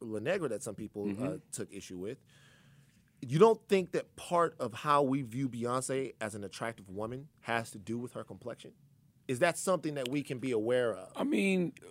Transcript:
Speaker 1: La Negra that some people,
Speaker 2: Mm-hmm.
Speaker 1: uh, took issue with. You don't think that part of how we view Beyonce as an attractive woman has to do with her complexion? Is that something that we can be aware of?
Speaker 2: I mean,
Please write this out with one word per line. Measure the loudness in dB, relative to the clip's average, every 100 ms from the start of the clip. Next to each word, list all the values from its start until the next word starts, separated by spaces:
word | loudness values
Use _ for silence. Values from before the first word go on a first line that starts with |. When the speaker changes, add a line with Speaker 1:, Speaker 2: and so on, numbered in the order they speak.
Speaker 1:
La | -6 -4
Negra | -2 -2 -2
that | -4
some | -8 -8
people, | -10 -6 -4
Speaker 2:
Mm-hmm. | -2
Speaker 1:
uh, | -4 -6 -10
took | -10 -8
issue | -10 -12 -10
with. | -8 -10 _ -20 -20 -20 -20 -20 _ _ _ -14
You | 0 8
don't | 8 8 2
think | 2 2
that | -2 -4 -12
part | 0 2 2 2
of | -6
how | -4 4 4
we | 4 2
view | -2 -2 -2
Beyonce | -2 -2 -2 0 -2 -4 -6
as | -6
an | -6
attractive | -10 -6 -6 -6 -10
woman | -6 -6 -6 -12 _
has | 0 0 0
to | -10
do | -6 -6
with | -6
her | -10
complexion? | -12 -12 -12 -12 -14 -20 -20 _ _ _ -4
Is | 2
that | 2 2
something | 0 0 0
that | -4 -2
we | -2
can | -2 -4
be | 0
aware | 0 2 4 2
of? | 0 -6 -4
Speaker 2:
I |
mean, | 0 2 4 4 2 -2 -18